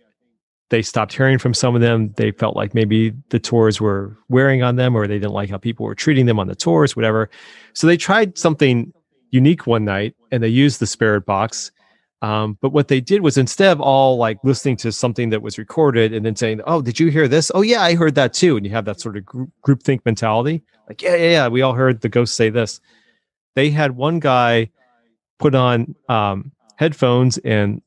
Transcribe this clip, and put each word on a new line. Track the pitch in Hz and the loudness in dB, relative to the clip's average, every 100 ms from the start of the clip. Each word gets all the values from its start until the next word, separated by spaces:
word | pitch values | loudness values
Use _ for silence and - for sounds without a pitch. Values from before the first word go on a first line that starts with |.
| _ _ _ _ _ _ - | _ _ _ _ _ _ -2
they | 117 | -2
stopped | 107 113 107 | 0 -2 -2
hearing | - 135 131 | 0 2 2
from | 131 | 0
some | 113 127 120 | 0 0 2
of | |
them. | 117 113 107 107 | 2 2 -2 -2
They | 110 | -4
felt | - 107 104 | -2 -4 -4
like | 104 | -4
maybe | 117 107 110 113 120 - | -2 0 0 0 -4 -6
the | 113 | -4
tours | - 117 110 107 | 0 2 2 2
were | 107 98 98 - - | -2 -4 -8 -14 -2
wearing | 127 135 131 | 2 2 2
on | 123 | 0
them, | 123 127 113 | 0 0 0
or | 104 | 0
they | 104 | -4
didn't | 101 | -4
like | 101 101 | -6 -6
how | 95 | -8
people | 117 113 110 | -8 -8 -10
were | |
treating | 104 160 135 120 | -6 0 2 2
them | 107 | 0
on | 95 | -2
the | 95 | -4
tours, | 170 165 143 117 | 0 2 2 0
whatever. | 113 110 110 - - - - | -2 0 -4 -8 -20 -20 -20
So | - 160 | 0 2
they | 175 | 2
tried | - 214 208 - | 2 0 0 -2
something | 170 151 135 120 110 - _ _ _ | -2 2 2 2 -2 -12 _ _ _
unique | 127 143 175 123 | 2 4 2 0
one | 113 | 0
night, | 104 98 104 - - | 0 -4 -6 -10 -8
and | 123 | -4
they | 113 | 0
used | 123 143 - | 2 2 0
the | 113 | -4
spirit | - 110 104 | -2 0 0
box. | 95 98 110 - - _ _ _ _ _ | -2 -2 -4 -6 -14 _ _ _ _ _
Um, | 110 107 107 104 | -6 -4 -4 -4
but | 135 | -2
what | 147 139 | 0 0
they | 135 | -2
did | 123 202 | 0 0
was, | 160 135 | 2 2
instead | 127 - 196 | 0 2 2
of | 151 | 2
all, | 135 135 135 123 | 2 4 4 2
like, | 113 104 | -2 -2
listening | 131 127 139 120 | -2 -2 -2 -4
to | 113 | -4
something | - 123 113 117 | -4 -4 -2 -2
that | 107 | -4
was | 110 104 | -6 -12
recorded | 107 - 147 117 110 | -6 0 2 2 0
and | 110 | 0
then | 110 | -4
saying, | 104 113 110 135 | -2 -4 -4 -2
"Oh, | 165 | -2
did | 120 113 | -2 0
you | 165 | 0
hear | 151 135 | 2 2
this? | 156 156 | 2 0
Oh, | 180 | 0
yeah, | 214 233 | 2 2
I | 175 | 2
heard | 170 160 143 | 2 2 2
that | 127 | 0
too." | - 180 117 | 2 2 2
And | |
you | 101 | -2
have | 110 104 | -6 -6
that | 98 | -8
sort | 113 101 | -10 -12
of | |
group, | 95 123 131 _ | -12 -14 -14 _
groupthink | - 131 - 131 | 0 0 0 -2
mentality. | 117 104 113 110 135 160 - _ - | -2 -2 -2 -2 -2 -6 -10 _ -20
Like, | 107 | -8
"Yeah, | - | -2
yeah, | 175 170 | 2 2
yeah, | 165 123 | 2 2
we | 123 | 0
all | 131 | 0
heard | 123 131 113 | 2 0 0
the | 110 | 0
ghost | 120 117 | 0 0
say | - 113 | 0 0
this." | 117 110 - _ _ _ _ _ _ _ | 0 -4 -6 _ _ _ _ _ _ _
They | 135 147 | -2 0
had | 151 143 123 | 0 -2 -2
one | 147 170 | -2 0
guy | 147 127 120 117 113 _ _ _ _ _ _ - | 0 2 2 2 -2 _ _ _ _ _ _ -2
put | 151 | 2
on, | 131 127 120 135 - - | 2 2 0 -2 -8 -4
um, | 113 101 98 139 - _ - | -2 -2 -4 -10 -18 _ -4
headphones | 160 147 127 123 127 - | -4 0 2 2 2 0
and, | 123 107 101 107 | -2 0 0 -4